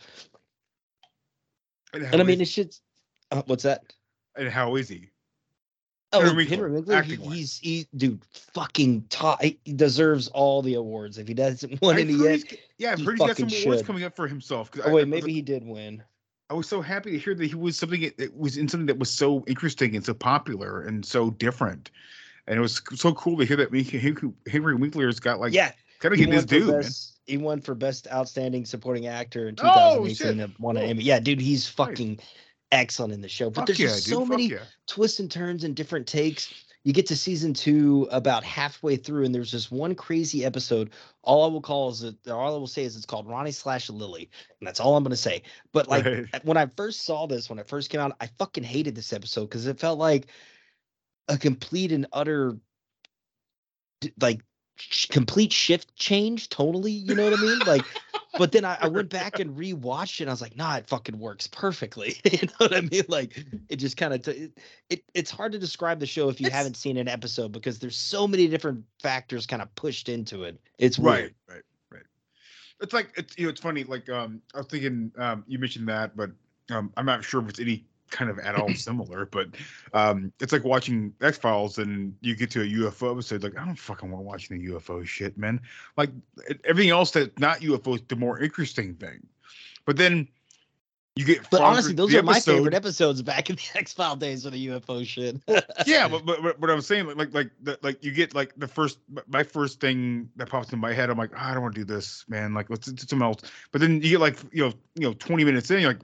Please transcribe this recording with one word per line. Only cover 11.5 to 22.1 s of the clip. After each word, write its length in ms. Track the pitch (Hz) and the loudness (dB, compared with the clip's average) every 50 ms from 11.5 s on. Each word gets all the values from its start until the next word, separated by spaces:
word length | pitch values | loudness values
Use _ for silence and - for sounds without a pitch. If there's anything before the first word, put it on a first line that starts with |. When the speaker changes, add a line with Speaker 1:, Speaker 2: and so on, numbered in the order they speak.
| 127 127 143 123 135 139 | 0 -2 -6 -10 -4 2
Speaker 2:
win 160 | - 185 160 165 | 4 4 4 4
Speaker 1:
I 40 | |
Speaker 2:
any 120 | 160 156 147 | 4 4 4
Speaker 1:
heard 80 | 143 147 | 4 6
Speaker 2:
yet, 80 | 156 151 | 6 4
Speaker 1:
he's 100 | 147 - | 2 0
g-, 140 | - - - - _ _ - | -6 -14 -20 -20 _ _ -6
yeah, 140 | 220 240 | -2 -2
I've 80 | 208 165 | -2 0
Speaker 2:
he 60 | 151 | 0
Speaker 1:
heard 120 | 202 226 226 | 0 2 4
he's 100 | 156 180 | 4 2
got 100 | 226 - | 2 2
some 120 | 123 113 | 0 0
Speaker 2:
fucking 140 | 107 104 101 | 0 0 2
Speaker 1:
awards 140 | 135 123 117 | 2 2 2
Speaker 2:
should. 60 | 107 104 | 2 -2
Speaker 1:
coming 160 | 202 180 180 | -4 -4 -4
up 120 | 175 - | -6 -6
for 120 | - 165 135 | -6 -6 -6
himself, 440 | 143 139 - - 143 117 110 - | -6 -8 -8 -6 -6 -6 -6 -8
'cause 120 | - 143 135 | -8 -4 2
Speaker 2:
Oh, 40 | 151 | 4
Speaker 1:
I, 40 | 156 | 6
Speaker 2:
wait, 80 | 156 | 6
Speaker 1:
I 20 | 147 | 6
was 40 | 139 | 4
Speaker 2:
maybe 120 | 151 170 156 | 0 -2 -4
Speaker 1:
like 80 | 156 | -4
Speaker 2:
he 100 | 160 156 | -4 -4
did 240 | 143 135 139 135 113 | -4 -4 -6 -6 -6
win. 380 | 117 110 107 107 107 107 107 110 _ _ _ _ _ _ _ _ - | -8 -12 -12 -12 -12 -14 -16 -18 _ _ _ _ _ _ _ _ -8
Speaker 1:
I 40 | 143 | -6
was 140 | 170 160 - | -6 -4 -4
so 140 | 208 196 | -4 -4
happy 300 | 156 143 190 202 196 208 | -4 -4 -6 -6 -6 -6
to 60 | 170 147 | -6 -4
hear 160 | - 202 196 | -4 -4 -4
that 120 | 170 160 | -2 -2
he 100 | 151 156 | -4 -4
was 220 | 165 170 175 165 - | -2 -2 -4 -2 -2
something, 260 | 180 165 180 175 160 | -4 -4 -2 -2 -4
it, 100 | 147 - - | -4 -4 -6
it 180 | 135 - - 131 | -8 -8 -6 -4
was 200 | 156 143 123 143 | -4 -4 -2 -2
in 100 | 151 143 | -2 -2
something 180 | - 170 160 143 | -2 0 0 0
that 120 | 131 131 | 0 0
was 100 | 131 - | -2 -4
so 340 | - - 147 139 143 135 123 - | 0 2 2 4 4 2 0 -2
interesting 480 | 131 127 - 139 131 - 135 120 107 | -4 -2 -2 -4 0 0 0 0 0
and 100 | 104 - | 0 -2
so 80 | - 113 | -4 -6
popular 680 | 117 - 123 135 143 - - 117 95 98 95 98 98 - | -2 0 2 2 2 0 -2 -6 -8 -8 -8 -8 -8 -6
and 200 | 98 110 107 98 | -6 -6 -6 -6
so 280 | - - 123 117 113 | -2 0 2 2 2
different. 580 | 110 110 113 120 123 - 127 101 - 69 - - - _ - - | 0 0 -2 -2 0 0 -2 -2 -2 -6 -12 -18 -20 _ -20 -20